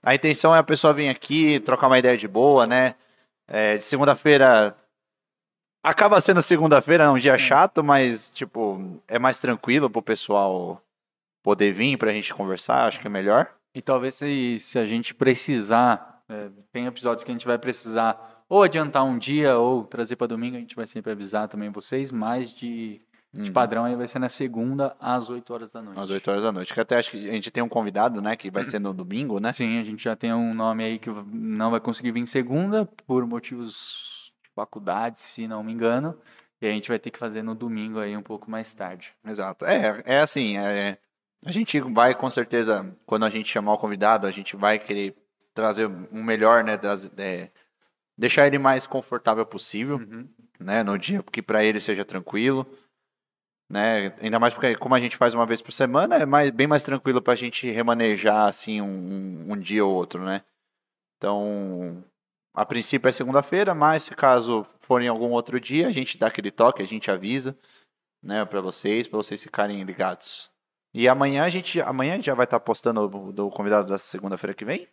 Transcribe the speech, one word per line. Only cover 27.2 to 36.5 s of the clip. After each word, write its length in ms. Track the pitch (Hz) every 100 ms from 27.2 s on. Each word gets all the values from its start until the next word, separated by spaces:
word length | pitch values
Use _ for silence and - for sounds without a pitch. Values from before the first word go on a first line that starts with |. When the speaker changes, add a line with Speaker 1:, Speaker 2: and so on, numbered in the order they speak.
| 101
Speaker 1:
a 40 |
gente 180 | 110 107
tem 120 | -
um 60 | 117
convidado, 520 | 117 104 98 120 110
né, 160 | 104 113
que 140 | 98
vai 120 | 98
ser 160 | - 107
no 140 | 101
domingo, 460 | 92 90 107 139 101
né? 120 | 113
Speaker 2:
Sim, 280 | 123 117 117
a 40 |
gente 200 | 107 107
já 100 | 117
tem 180 | 110 117
um 180 | 117 117
nome 300 | 113 110 110
aí 140 | 113 113
que 120 | 117
v-, 140 | 104 101
não 380 | 113 110 107 113
vai 100 | 117
conseguir 320 | 117 113 123
vir 140 | 117 120
segunda 580 | 135 123 143 196 214 202 - -
por 200 | 127 120
motivos 1040 | 117 - 123 117 - - - - - - _
de 60 | _
faculdade, 640 | - 107 110 95 95 117 113
se 300 | - - 113
não 160 | 110
me 80 | 110
engano, 440 | 113 117 123 156 - _ - _